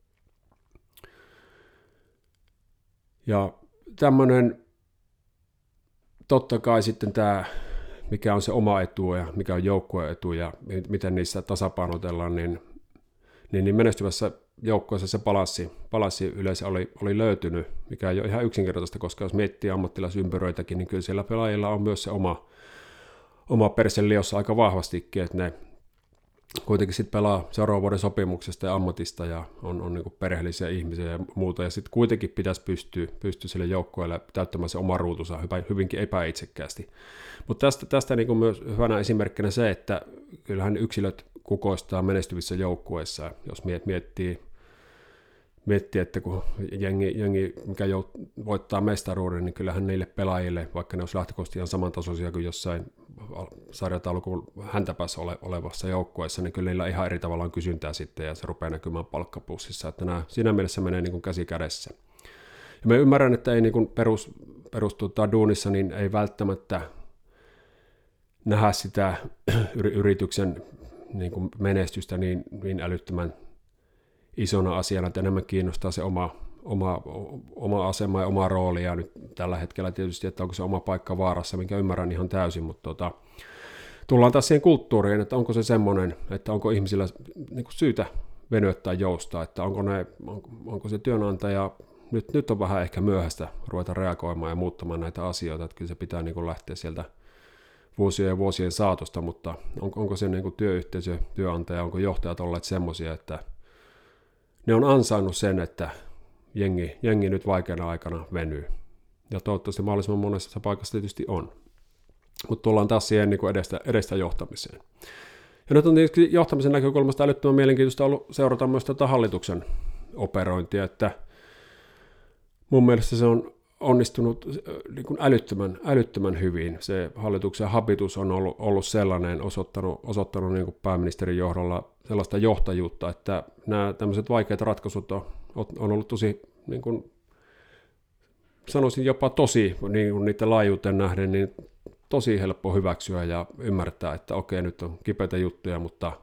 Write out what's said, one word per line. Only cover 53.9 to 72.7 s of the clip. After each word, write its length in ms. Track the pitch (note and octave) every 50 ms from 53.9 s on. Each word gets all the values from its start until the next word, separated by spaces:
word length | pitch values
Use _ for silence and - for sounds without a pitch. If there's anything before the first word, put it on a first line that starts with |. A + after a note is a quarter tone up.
| F2+ F2 - F2+ F2 F2+ - F#2 F#2 F2 - - - -
häntäpäässä 580 | G2+ - G#2 G#2 F#2+ F#2 D#2+ - F2 F2 - E2
ole-, 180 | F2 F2 E2+ -
olevassa 460 | - F#2 F2+ F2 - F2 - - F#2 F#2+
joukkueessa, 540 | F#2 F#2 F2+ - - F2 E2 D#2 - F#2
niin 100 | F2+ F2
kyllä 180 | - F#2 F#2 F#2
niillä 160 | F2+ F2+ F2
ihan 200 | F2+ E2+ F2+ F#2
eri 120 | F2+ F2+ E2+
tavalla 260 | F2 E2+ E2+ E2+ F2
on 60 | E2
kysyntää 420 | - E2+ E2 F2+ E2 D2+ D2+ D2+
sitten, 340 | D2+ - D2+ - - D#2+ D#2
ja 80 | D2+ D#2
se 120 | - -
rupeaa 240 | - E2 - E2+ D#2+
näkymään 340 | D#2 D#2+ - E2+ E2 E2 D#2+
palkkapussissa. 840 | - - D#2 E2 - - - - - D#2+ - - - F#2+ - - -
Että 160 | - - F2+
nää 180 | F2 F2 E2 D#2+ -
siinä 240 | - A#2+ A2+ A2
mielessä 280 | G#2 G2 F#2 F2 - G2
menee 200 | F#2+ F2+ F#2 F#2
niinku 200 | F2 F2+ F2+ E2+
käsi 260 | - F#2+ F2 F2 E2+
kädessä. 440 | - E2+ D#2+ D#2+ D#2 - - - - - _ _ _ _ _ - - - - - - - - - - - -
Ja 60 | - A2
mä 80 | A#2
ymmärrän, 380 | C3+ C#3+ C3+ C#3+ C#3 C3+ B2 B2
että 200 | A#2 - B2 A#2+
ei 60 | A#2
niinku 320 | A2+ A2+ A2+ A#2 A2 - -
perus-, 360 | A#2+ A2+ A2+ A2 G#2 - - - - - - - - - -
perus-, 240 | - A2 G#2 G2 -
tota, 380 | - G#2 F#2+ - A2 G#2+ G2+
duunissa 380 | A2+ A2 G#2+ G#2+ G2+ - - G2+
niin 220 | G2 G2 G2 F2
ei 200 | D2+ G#2 G2+ F#2+
välttämättä 680 | G#2 G#2 G#2 G2+ - - G#2 G2 F#2+ - - - G2 E2+ D#2+ - - - - - - _ _ _ _ _ _ - _ _ _ _ _ _ _ _ _ _ _ _ _ _ _ _ _ _ -
nähdä 280 | A2 G#2 G#2 A2 G#2
sitä 420 | G2+ - - G2 - G#2 G2 F#2 F#2 - - - - _ -
<clears throat> 80 | - - A#2 G#2 - - A#2
yri-, 140 | G2+ G#2
yrityksen 720 | G#2 G2+ G2+ G2+ F#2+ - G2 - - G2+ G2 F#2 - - - - - - - - - - - - -
niinku 360 | G2 F2+ F2 - F#2 F2+ - - G#2+
menestystä 600 | G2+ G2 G2 F#2+ F2+ - - F#2+ - - F#2+ F#2
niin, 240 | F#2 F2+ F2+ F2 - - - G2+
niin 180 | F#2+ F#2+